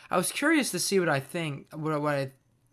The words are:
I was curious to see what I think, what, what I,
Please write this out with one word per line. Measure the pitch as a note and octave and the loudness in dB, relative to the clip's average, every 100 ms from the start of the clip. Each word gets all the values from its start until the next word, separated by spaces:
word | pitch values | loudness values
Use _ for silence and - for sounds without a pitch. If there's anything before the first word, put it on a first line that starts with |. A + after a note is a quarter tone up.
| - | -4
I | F3 | 0
was | E3+ | 0
curious | - C#4+ D#4+ A3 | 0 2 4 2
to | F3 | -2
see | - G3 | 0 2
what | E3 | 4
I | C#3 | 2
think, | C3+ F3 D#3 C#3 - | -2 -4 -4 -6 -10
what, | D#3 D#3 D3+ | -8 -4 -2
what | D3 | 0
I, | C#3+ C3+ - _ _ _ | 0 -2 -8 _ _ _